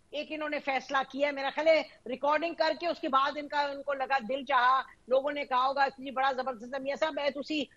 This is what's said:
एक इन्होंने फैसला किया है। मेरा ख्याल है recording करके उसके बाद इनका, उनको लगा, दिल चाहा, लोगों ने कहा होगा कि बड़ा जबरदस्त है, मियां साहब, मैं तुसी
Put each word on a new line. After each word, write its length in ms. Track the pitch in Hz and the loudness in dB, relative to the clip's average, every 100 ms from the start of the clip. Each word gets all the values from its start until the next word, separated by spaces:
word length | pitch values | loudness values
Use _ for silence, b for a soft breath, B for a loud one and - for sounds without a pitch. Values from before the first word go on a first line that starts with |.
| _ | _
एक 180 | 285 302 | -8 -6
इन्होंने 280 | 302 302 294 | -6 -4 -4
फैसला 440 | - 262 - 277 | -2 -2 0 -2
किया 260 | 262 262 285 | -2 -2 -2
है। 60 | 277 | 0
मेरा 140 | 269 | -4
ख्याल 180 | 285 311 | 0 4
है 180 | 311 - B 214 | 4 2 B -10
recording 480 | 254 285 302 339 330 | -2 0 2 0 0
करके 320 | 320 302 339 | 0 0 -2
उसके 200 | 285 320 | -2 2
बाद 300 | 262 277 285 | 2 2 -2
इनका, 340 | 294 294 285 | -4 -2 -2
उनको 220 | 277 277 | -2 -4
लगा, 260 | 277 262 269 | -2 0 0
दिल 260 | 214 269 262 | 0 -4 2
चाहा, 380 | 254 247 262 - B - | 4 6 4 0 B 0
लोगों 220 | 262 277 | 2 2
ने 140 | 294 277 | -4 0
कहा 200 | 254 269 | 0 2
होगा 240 | 277 277 | 2 0
कि 220 | 262 269 | 0 -8
बड़ा 220 | 254 269 | 0 0
जबरदस्त 380 | 254 262 240 240 | 0 -4 -6 -8
है, 100 | 277 | -6
मियां 140 | 269 277 | -4 -2
साहब, 160 | 311 | -2
मैं 180 | 294 285 | 0 -2
तुसी 380 | 285 - 311 254 | -2 -4 -4 -4